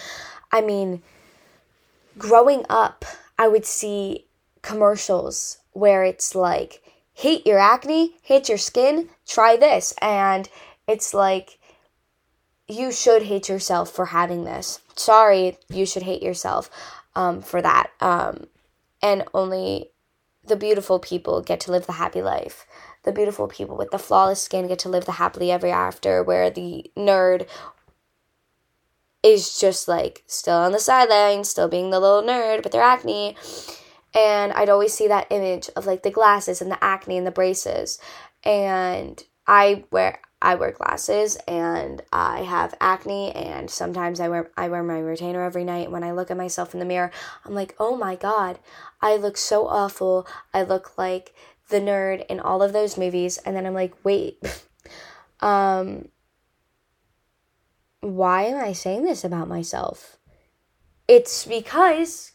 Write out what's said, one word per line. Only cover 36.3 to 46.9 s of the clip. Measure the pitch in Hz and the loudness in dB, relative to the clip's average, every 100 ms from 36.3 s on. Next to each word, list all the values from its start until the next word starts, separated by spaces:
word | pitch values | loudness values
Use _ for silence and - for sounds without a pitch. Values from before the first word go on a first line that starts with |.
| 202 190 180 | 6 0 -6
and | 185 | -6
the | 175 | -2
acne | 196 190 - 185 | -2 -2 -4 -4
and | 180 | -4
the | |
braces. | 180 185 185 - - - - - - - _ | 0 0 0 -4 -6 -6 -10 -14 -20 -20 _
And | - 208 196 185 180 185 - - - _ - | 0 0 0 -2 -2 -4 -8 -16 -20 _ 4
I | 202 202 202 - | 6 6 4 0
wear, | 185 185 - _ - | 0 0 -2 _ -2
I | 185 | 0
wear | 180 - | 0 -2
glasses | - - - - 208 214 - - | -2 -4 -4 -2 0 0 -4 -6
and | 170 170 170 69 - - | -4 -2 -4 -6 -12 -6
I | - - - | -2 -2 -4
have | 180 175 170 - | -4 -4 -4 -2
acne, | 185 190 202 202 202 | 0 0 -4 -6 -6
and | - - 71 - | -8 -10 -10 -10
sometimes | - 175 180 175 175 | -8 -8 -4 -6 -4
I | 170 | -4
wear, | 170 165 - | -4 -6 -6
I | 175 | -6
wear | 175 | -4
my | 170 160 | -4 -4
retainer | 160 165 175 180 | -6 -6 -6 -4
every | 180 180 | -4 -6
night. | 180 175 170 | -6 -6 -8
When | 180 | -8
I | 175 | -8
look | 175 180 | -6 -6
at | 180 | -8
myself | 180 180 180 175 | -8 -8 -8 -8
in | |
the | |
mirror, | 180 | -6